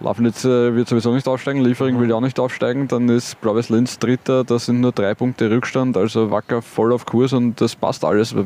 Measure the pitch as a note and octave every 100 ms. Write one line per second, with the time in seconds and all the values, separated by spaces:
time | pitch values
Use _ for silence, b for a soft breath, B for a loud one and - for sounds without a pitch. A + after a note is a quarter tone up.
0 | - G#2 A#2 - C3 B2 A#2+ A#2 A#2 A#2
1 | A#2 B2+ C3 C3 - C#3 B2 B2 C3 B2
2 | A#2+ A2+ C3 B2+ B2+ - A#2 B2+ C#3 B2
3 | B2 A#2+ - - A2+ G#2+ A#2 A2+ B2 -
4 | A#2 B2+ - C3 B2 A#2+ - A#2+ B2 -
5 | G2 G#2+ B2 B2+ A2+ A#2 - C3+ C3 G2+
6 | G#2+ A2+ A2 G#2 - A#2+ - - A2+ A#2+
7 | - A#2 C3 B2+ A#2+ A2+ A#2 - - -
8 | D#2 G#2 A2+ A2+